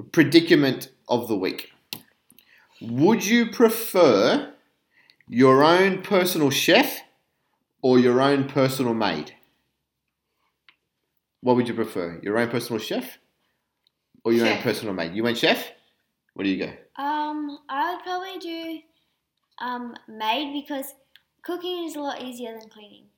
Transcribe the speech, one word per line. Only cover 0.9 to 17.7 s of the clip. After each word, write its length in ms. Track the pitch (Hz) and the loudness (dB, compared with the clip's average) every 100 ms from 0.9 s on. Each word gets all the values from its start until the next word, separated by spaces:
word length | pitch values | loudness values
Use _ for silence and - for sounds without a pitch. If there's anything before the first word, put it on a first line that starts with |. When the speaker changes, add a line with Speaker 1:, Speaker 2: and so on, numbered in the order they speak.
| _ - | _ -4
Speaker 1:
of 200 | 120 110 | -4 -2
the 80 | 101 | -4
week. 360 | 92 - - _ _ - _ _ _ _ _ _ _ - | -4 -6 -12 _ _ -18 _ _ _ _ _ _ _ -16
Would 440 | 110 123 175 226 | -8 2 2 2
you 220 | 180 240 233 | 2 0 0
prefer 1000 | - 226 - - 190 156 98 120 269 - - _ _ _ _ _ _ - | 4 2 2 -2 4 6 6 4 0 -4 -16 _ _ _ _ _ _ -4
your 340 | 117 131 131 | 4 6 8
own 380 | 151 175 196 190 | 6 6 4 0
personal 480 | - 196 180 165 139 | 0 0 0 0 0
chef 500 | 139 - 202 269 - - _ _ _ _ _ _ _ | 0 4 4 2 -4 -16 _ _ _ _ _ _ _
or 180 | 131 127 | 4 6
your 220 | 123 123 | 6 4
own 280 | 139 139 131 | 4 2 0
personal 440 | 147 131 131 123 | 0 0 0 -2
maid? 400 | 113 101 78 73 - _ _ _ _ _ _ _ _ _ _ _ _ _ _ _ _ _ _ _ _ | -2 -2 -4 -8 -16 _ _ _ _ _ _ _ _ _ _ _ _ _ _ _ _ _ _ _ _
What 160 | 123 123 | 0 2
would 120 | 120 | 2
you 60 | |
prefer? 440 | 113 107 98 85 85 | -2 -6 -6 -8 -8
Your 160 | 98 110 | -4 -2
own 100 | 117 | -2
personal 300 | 123 - 110 | -4 -6 -8
chef 380 | - 214 - - _ _ _ _ _ _ _ _ _ _ | -6 -8 -8 -16 _ _ _ _ _ _ _ _ _ _
or 80 | 113 | 0
your 140 | 117 113 | 2 2
own 80 | |
Speaker 2:
Chef. 80 | 104 | 0
Speaker 1:
personal 300 | 117 107 110 | -2 -4 -4
maid? 200 | 92 82 | -6 -6
You 80 | 101 | -4
went 160 | 120 117 | -2 0
chef? 320 | 160 247 - - _ _ _ _ _ | 0 0 -4 -18 _ _ _ _ _
What 100 | - | -6
do 60 | 98 | -2
you 80 | 92 82 | -2 -6
go? 60 | - _ - | -10 _ -8
Speaker 3:
Um, 560 | 285 302 302 302 294 285 | -6 -4 -6 -8 -10 -12
I 260 | - | -10